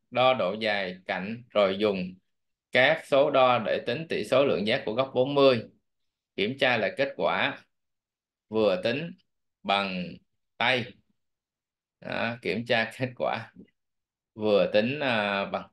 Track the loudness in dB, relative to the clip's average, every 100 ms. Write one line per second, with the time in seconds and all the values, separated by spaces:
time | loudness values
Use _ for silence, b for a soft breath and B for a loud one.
0 | _ 2 2 2 0 -2 -2 -2 -4 -6
1 | -6 -6 -6 -10 -4 2 2 2 0 0
2 | -6 -10 _ _ _ _ _ 2 2 2
3 | 0 2 4 4 4 4 0 -2 -4 -6
4 | -4 -6 0 2 2 0 0 -2 -2 -4
5 | -2 0 0 4 4 4 -2 _ _ _
6 | _ _ _ -4 -4 0 0 2 0 -2
7 | -4 -2 -2 0 -2 -6 _ _ _ _
8 | _ _ _ _ _ 0 2 2 -2 -4
9 | -8 -14 _ _ _ _ -2 0 0 -6
10 | -10 -14 _ _ _ -2 0 0 -4 -14
11 | _ _ _ _ _ _ _ _ _ _
12 | -10 -6 -4 -4 -4 -4 0 -2 -2 -4
13 | -8 -4 -4 -4 -8 -18 -20 _ _ _
14 | _ _ _ -4 2 4 4 2 0 -2
15 | -2 0 0 -2 -2 -6 -8